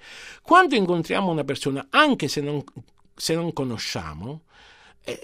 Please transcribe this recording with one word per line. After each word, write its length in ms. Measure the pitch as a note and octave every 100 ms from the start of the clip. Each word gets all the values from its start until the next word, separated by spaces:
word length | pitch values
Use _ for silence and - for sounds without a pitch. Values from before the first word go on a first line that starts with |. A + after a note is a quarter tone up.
| - - - -
quando 320 | - F4 F4+
incontriamo 560 | C4 F3+ F3 D#3+ F#3+ F#3+
una 140 | D#3+
persona, 420 | C#3 C3+ D3 C3+ -
anche 360 | B3+ D4+ A#3+ D3
se 140 | -
non, 200 | C#3+ D3 - - - _ _
se 220 | - - E3
non 160 | E3+
conosciamo, 920 | - C3 A2 - A#2 E2 D2+ G#2 D#3 - - - - - _
eh, 180 | - -